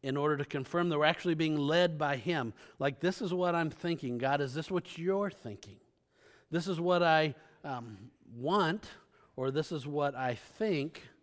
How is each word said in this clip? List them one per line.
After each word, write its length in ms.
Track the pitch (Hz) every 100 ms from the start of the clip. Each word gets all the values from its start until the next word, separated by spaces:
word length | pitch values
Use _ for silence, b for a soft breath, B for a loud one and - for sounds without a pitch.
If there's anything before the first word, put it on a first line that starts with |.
in 120 | 135 139
order 220 | 147 147
to 80 | 143
confirm 440 | 143 131 175 175
that 100 | 151
we're 60 | 151
actually 280 | 170 180
being 240 | 160 160 151
led 400 | 143 165 180 156
by 200 | 147 139
Him. 360 | 165 165 117 - B B
Like, 220 | 139 135
"This 220 | 175 190
is 120 | 202
what 220 | 180 180 170
I'm 160 | 160
thinking. 480 | - 175 165 131 120
God, 220 | 131 143
is 120 | 139
this 160 | 135 160
what 280 | 180 - -
you're 340 | 170 196 202
thinking? 480 | - 117 101 - 98 _ _ _ b b b b
This 160 | 165 170
is 120 | 170
what 220 | 175 175
I, 340 | 170 160 156 131 B B
um, 480 | 147 127 117 104 107 _ - 117
want, 540 | 135 202 165 202 - - B B B -
or 140 | 131
this 220 | 135 151
is 160 | 160 131
what 260 | 147 143
I 220 | 127 127 117
think 760 | - - 220 165 143 - - _